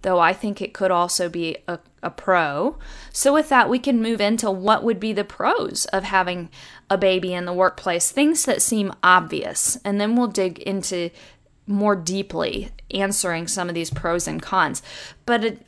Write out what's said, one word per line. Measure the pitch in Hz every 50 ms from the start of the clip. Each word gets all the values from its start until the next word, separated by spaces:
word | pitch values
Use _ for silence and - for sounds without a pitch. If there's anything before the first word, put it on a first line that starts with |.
though | - 190 185 175
I | 165 165 190
think | - - 208 196 -
it | 190 - -
could | - 196 185
also | 185 175 175 175 - - 180 170
be | 165 175 170 160 - - - -
a, | 175 165 _ _ _ _ -
a | 175
pro. | - - - - 185 175 160 147 139 147 185 277 311 - - - - - - - -
So | - - 269 285
with | 311 302 -
that, | 277 254 220 -
we | 240 254
can | 247 285 254 226
move | 220 226 233 202
into | 202 208 226 220 233 208
what | 190 185 185 214 220 - -
would | 233 226 180
be | 214 220 208
the | 196 208
pros | 208 - - - 247 381 - - - - - -
of | - - 190 190
having | 196 196 185 180 175 180 180 170 170 - - - - - - - -
a | 202 185
baby | 196 190 185 185 175 180 180
in | 180 180
the | 175 180
workplace, | 180 185 180 - - - 190 170 175 - -
things | - 277 294 302 320 311 -
that | - 214 -
seem | - - 226 214 202 190 - -
obvious, | - 180 180 180 170 156 - 151 - - - - - - - 247 -
and | 202 202 202
then | 202 214 233 240
we'll | 247 214
dig | 175 196 190 185 170 -
into | - - 196 196 180 - 190 175 170 170 - - - - - _ _ _ _ _ _
more | - 202 202 208 208 202
deeply | 185 160 165 185 196 196 - 165 160 - - - - - - - - - - -
answering | 190 196 196 202 - - 180 170 165 170 165
some | - 190 175 175
of | 170
these | 170 165 165
pros | - - 165 170 170 175 170 -
and | 160 165
cons. | - - 190 190 165 147 - - - - - - - - - _ _
But | - 240 226 214
a, | 226 - - -